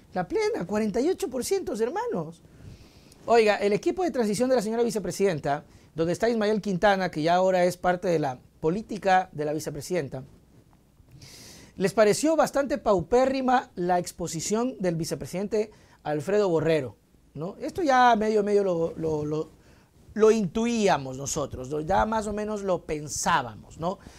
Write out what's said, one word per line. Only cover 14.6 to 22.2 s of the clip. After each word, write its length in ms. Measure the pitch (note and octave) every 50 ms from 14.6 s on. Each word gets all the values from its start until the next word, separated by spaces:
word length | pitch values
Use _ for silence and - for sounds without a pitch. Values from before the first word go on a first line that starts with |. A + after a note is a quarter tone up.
| A#3+ B3+ A#3 G4+
del 160 | F#3 F3+ E3+
vicepresidente 760 | D#3+ E3 - E3 C#3 C#3+ C3 - F3 G3+ G3 - G#3+ A3 - - - - _ - _ -
Alfredo 440 | D3 D3+ D3+ D3 F#3+ G3 G#3 G#3 F#3+
Borrero, 460 | E3 D#3 D3+ D#3+ D#3+ D3+ C3 A#2+ - _ _ _ _ _ _ _ _
¿no? 220 | C3+ D3+ F#3 A3 -
Esto 220 | - D4+ D4+ - F4+
ya 320 | C#4 C4 B3+ B3 B3 A#3
medio, 280 | G#3 G#3+ A3 G#3+ G#3+ G3
medio 200 | G3+ G#3 G3+ G3+
lo, 300 | F#3+ F3+ E3 E3 E3 -
lo, 280 | - D#3+ D#3+ D#3 D3+ D3+
lo, 240 | D3+ D3+ D3+ D#3+ - - _ _ - - - _ _ _ _ - - -
lo 180 | G#3+ G#3+ A3
intuíamos 880 | G#3+ A3+ G#3 E3 - A3+ A3+ A#3 A#3+ A3+ G#3 F#3 E3 C#3+ C3+ C3 C3
nosotros, 520 | C3 C#3 C3 - E3 C#3+ A#2 A#2+ B2 C3 B2+
¿no? 120 | D3+ D3+
Ya 240 | D#3 D#3 F#3+ G#3 A3
más 220 | G#3+ A3+ A3